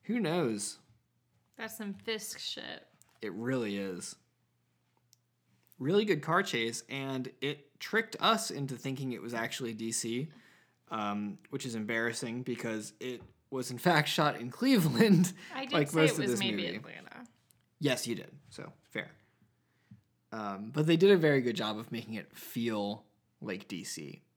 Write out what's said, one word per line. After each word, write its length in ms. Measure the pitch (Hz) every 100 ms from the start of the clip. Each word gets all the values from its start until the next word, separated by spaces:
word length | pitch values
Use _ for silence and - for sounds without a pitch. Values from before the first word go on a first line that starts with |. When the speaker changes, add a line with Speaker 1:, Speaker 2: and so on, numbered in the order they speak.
Speaker 1:
who 160 | - 240
knows? 600 | 175 175 131 104 - - _ _ _ _ _ _ _ -
Speaker 2:
That's 200 | 226 220
some 160 | 208
Fisk 460 | 196 - 220 214 -
shit. 480 | - - - - - _ _ _
Speaker 1:
It 100 | 110
really 440 | 92 120 131 110 101
is. 380 | 98 87 - - _ _ _ _ _ _ _ _ _ _ _ _ _ _ _ _
Really 280 | 131 202 214
good 160 | 151
car 200 | 151 175
chase, 400 | 196 120 113 117 -
and 420 | 139 135 131 127 -
it 380 | 139 147 - _
tricked 360 | - 214 226 -
us 300 | 202 220 -
into 240 | - 135 123
thinking 360 | 139 135 131
it 80 | 110
was 120 | 107
actually 400 | 117 113 - 120
D 180 | 110 113
C, 380 | 110 117 120 156 - - _ _ _ _
um, 480 | 110 104 104 104 95 -
which 160 | 135 127
is 100 | 113
embarrassing 680 | 107 113 117 113 123 120
because 500 | 127 120 117 110 104 _
it 220 | 123 123 - _ _
was 220 | 131 123
in 60 | 123
fact 300 | 180 156 147
shot 320 | - 147 -
in 100 | 123
Cleveland, 840 | - 254 247 160 120 220 175 185 - -
Speaker 2:
I 120 | 262 269
did 80 |
Speaker 1:
like 160 | 160 143
Speaker 2:
say 80 | 156
Speaker 1:
most 80 | 156
Speaker 2:
it 20 |
Speaker 1:
of 60 | 160
Speaker 2:
was 120 | 131
Speaker 1:
this 80 | 113
Speaker 2:
maybe 240 | 95 101
Speaker 1:
movie. 120 | - 101
Speaker 2:
Atlanta. 500 | - - - - 247 _ _ _ _ _
Speaker 1:
Yes, 260 | 143 123 120
you 80 | 113
did. 160 | - - -
So, 220 | - - - _
fair. 220 | - - - _ _ _ _ _ _ _ - _ _ _
Um, 400 | 110 104 98 107
but 120 | 139 156
they 120 | 165
did 140 | 196
a 60 | 190
very 240 | 156 139
good 140 | 123 104
job 220 | 107 104
of 120 | 113
making 220 | 117 107
it 180 | 110 - -
feel 680 | - 120 117 107 101 110 _ _ _ _
like 260 | - 95 -
D 160 | 92
C. 380 | - - 71 73 _